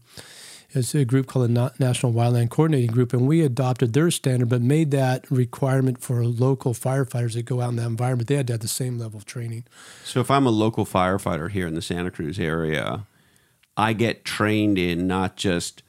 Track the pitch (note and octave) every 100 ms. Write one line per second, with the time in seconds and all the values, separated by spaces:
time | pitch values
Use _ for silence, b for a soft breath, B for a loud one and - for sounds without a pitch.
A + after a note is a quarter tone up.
0 | B B B B B B B C3+ A#2 D3+
1 | A#2+ C3+ B2+ C3 A#2 A#2+ B2+ - C3 A#2+
2 | A#2+ A2+ A#2+ A#2+ A#2 - D#3+ C#3 A#2+ A#2+
3 | B2 B2 C3 E3 D3 A#2 B2+ B2+ A#2+ C3
4 | E3+ - C#3 B2 A#2 B2 A#2+ D#3 D3+ C#3
5 | C3 B2+ - C3 A#2+ - C3+ C3+ C3 B2
6 | - A#2+ A#2 A#2 C3 C3 C3 A2+ B2+ C3+
7 | B2+ A#2+ A#2+ A#2 A#2 B2 A#2+ A#2 A#2 A2+
8 | B2 B2 A#2 C#3+ A#2+ A2+ A2 - B2+ A#2+
9 | A2 G#2 - A#2+ A#2 A#2 - B B B
10 | - B2+ A#2+ C#3 C3 G#2+ A2 A2+ G2+ F#2+
11 | F#2 F#2+ F#2 E2 F2 G2+ E2+ D#2+ - F2
12 | F2+ - D2+ G2 D#2+ E2 D#2+ D2+ G#1 G2+
13 | G2+ b b b b b b - A2 G#2+
14 | A2+ - - - G#2 G#2+ G#2 F#2+ F2 E2+
15 | F#2 F#2+ F#2 - G2+ F2 - -